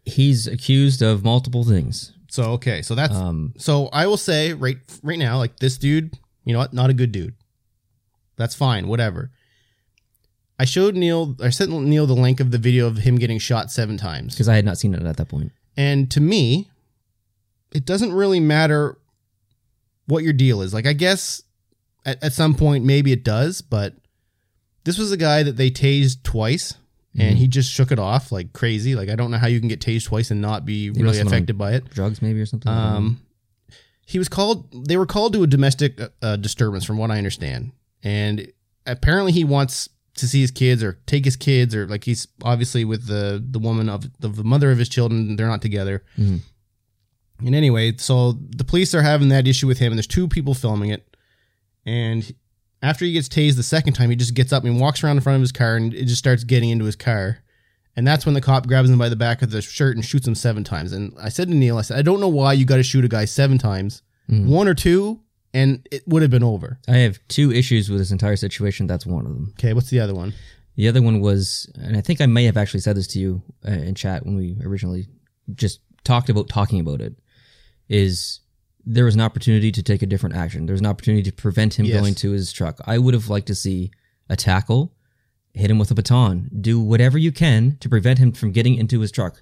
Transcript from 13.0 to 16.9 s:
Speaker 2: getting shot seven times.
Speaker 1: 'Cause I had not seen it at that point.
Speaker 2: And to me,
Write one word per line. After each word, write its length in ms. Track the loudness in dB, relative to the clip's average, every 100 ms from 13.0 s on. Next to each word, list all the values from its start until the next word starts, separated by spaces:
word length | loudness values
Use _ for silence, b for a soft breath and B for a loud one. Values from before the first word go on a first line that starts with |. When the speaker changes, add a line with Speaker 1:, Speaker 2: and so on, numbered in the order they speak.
| 0 2
Speaker 2:
getting 220 | 0 -2
shot 320 | -2 -2 -4
seven 260 | -4 -4 -6
times. 380 | -8 -8 -6 -2
Speaker 1:
'Cause 100 | 4
I 80 | 4
had 100 | 4
not 120 | 0
seen 160 | -2
it 100 | -2
at 140 | -4 -6
that 100 | -6
point. 220 | -6 -8 -12 _ -2
Speaker 2:
And 340 | 0 2 0
to 100 | 2
me, 480 | 2 2 2 0 -4 _ _